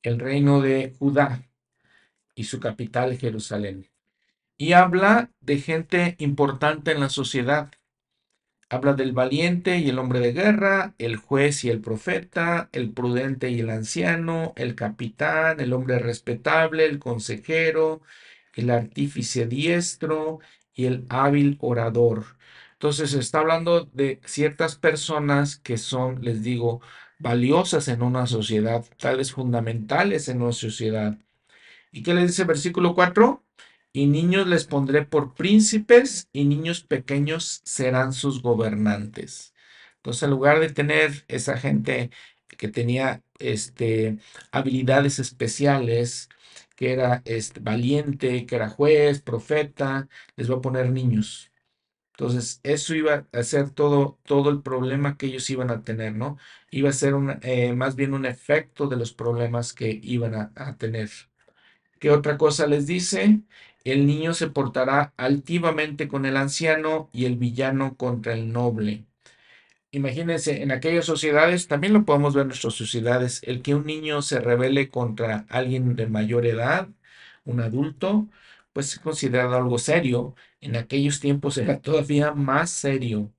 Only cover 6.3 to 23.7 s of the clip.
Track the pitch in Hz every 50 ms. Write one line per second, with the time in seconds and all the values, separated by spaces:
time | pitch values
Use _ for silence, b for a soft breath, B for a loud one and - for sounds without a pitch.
6.3 | 143 135 143 139 135 131 151 151 156 156 147 165 156 147 139 135 135 139 135 113
7.3 | - 135 120 127 143 151 147 143 - _ _ _ _ _ _ _ _ _ _ _
8.3 | _ _ _ _ _ _ _ _ 123 131 131 143 139 135 131 131 127 127 127 127
9.3 | 135 151 165 175 180 175 175 185 180 175 160 139 127 131 127 127 123 123 123 120
10.3 | 120 160 190 214 214 214 196 196 196 196 185 196 - _ 120 120 113 107 _ _
11.3 | 143 135 139 147 143 143 - 120 117 113 107 - 113 110 - - - - - -
12.3 | _ 180 170 170 170 170 - _ - - 123 107 104 - 123 123 123 123 131 135
13.3 | 135 127 131 127 123 120 117 113 110 110 110 107 - 165 180 175 170 165 165 165
14.3 | 165 165 165 160 - - 135 123 120 - - - - - 123 110 - _ 147 156
15.3 | 160 160 160 160 160 151 135 123 127 127 131 131 127 120 113 117 117 - _ -
16.3 | 120 113 - 151 156 160 160 160 160 160 156 156 143 143 - 127 120 110 104 -
17.3 | 117 107 - - 160 160 165 160 156 160 160 156 156 156 B B B B B B
18.3 | B B B B _ - 120 120 123 120 113 - _ - 143 143 - - 107 -
19.3 | - 123 117 117 120 139 147 165 170 175 170 175 - - - 160 156 156 156 156
20.3 | 160 156 b b b b b _ _ - 127 127 131 123 127 123 123 131 135 139
21.3 | 143 147 143 143 143 143 - 123 120 120 117 117 110 120 120 117 113 104 107 -
22.3 | - B B B B B B B B B - 151 147 147 160 139 139 139 120 -
23.3 | - 156 156 160 165 165 165 170